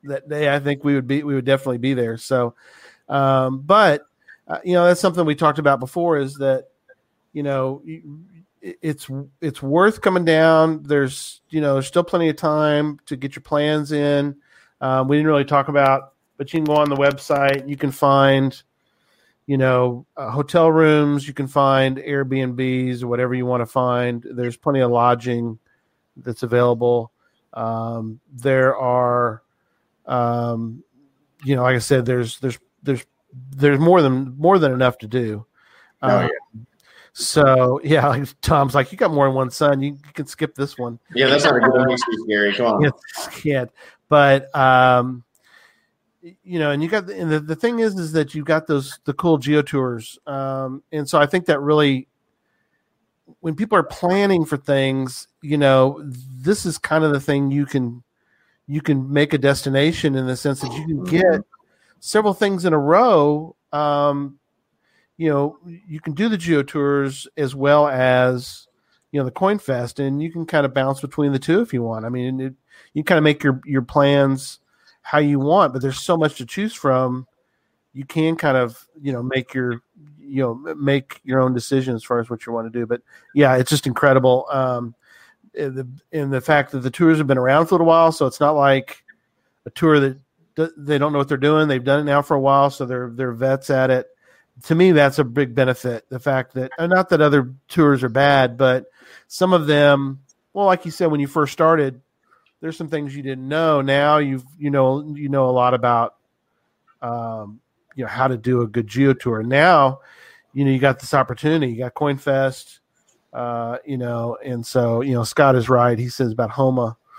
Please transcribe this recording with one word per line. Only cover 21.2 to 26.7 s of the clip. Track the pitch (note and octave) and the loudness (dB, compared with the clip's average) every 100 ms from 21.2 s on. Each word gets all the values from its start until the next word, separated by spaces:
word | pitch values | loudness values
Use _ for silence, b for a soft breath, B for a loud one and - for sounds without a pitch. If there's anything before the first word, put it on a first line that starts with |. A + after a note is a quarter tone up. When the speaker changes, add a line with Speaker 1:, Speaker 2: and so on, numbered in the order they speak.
| C#3 | -4
Speaker 1:
You | |
can | C3+ C3+ | -8 -4
find | C#3+ C3+ C3+ C3+ C3 | 0 2 4 2 -2
Airbnbs | D3 C#3 C3+ C3+ B2+ B2 C3 B2+ B2+ B2 | -6 -6 -4 -4 -4 -4 -4 -2 -4 -6
or | B2 | -6
whatever | A#2+ B2+ B2+ | -4 -2 -4
you | B2 | -4
wanna | B2 A#2 | -4 -2
find. | C3+ B2+ B2 B2 A#2+ - | -2 0 0 -2 -6 -10
There's | B2 B2 A#2+ | -8 -8 -6
plenty | D3+ C3+ | -2 0
of | B2 | 2
lodging | A#2+ A#2+ A#2+ B2 A#2+ A#2 A2+ _ _ _ _ _ - | 2 2 2 -2 -4 -6 -8 _ _ _ _ _ -18
that's | B2+ A2+ | -14 -10
available. | A#2+ B2 B2 | -2 2 2